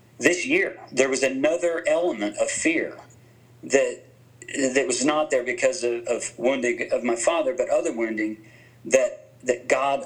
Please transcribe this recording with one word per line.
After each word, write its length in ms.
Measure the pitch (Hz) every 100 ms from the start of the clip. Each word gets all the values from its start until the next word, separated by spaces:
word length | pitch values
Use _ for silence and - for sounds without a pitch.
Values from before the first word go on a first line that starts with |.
| _ -
this 260 | - - 254
year, 320 | 175 180 - -
there 160 | - 131
was 140 | 131
another 600 | 135 135 147 170 170 165 151
element 500 | 156 175 117 104 107
of 120 | 113
fear 460 | - 160 160 95 - - - - _ - -
that, 400 | 127 135 127 123 - - - - - 143 135
that 120 | 127 123
was 180 | -
not 260 | 139 151 151
there 120 | 131
because 400 | 120 120 131 123
of, 220 | 120 120 120
of 260 | 113 - -
wounding 500 | 120 135 120 - -
of 100 | 123
my 120 | 120 -
father, 380 | - 170 135 123
but 120 | -
other 220 | 147 165
wounding 460 | 117 113 110 107 107 - - - -
that, 460 | - 131 123 - - -
that 240 | 123 120 -
God 360 | 131 139 139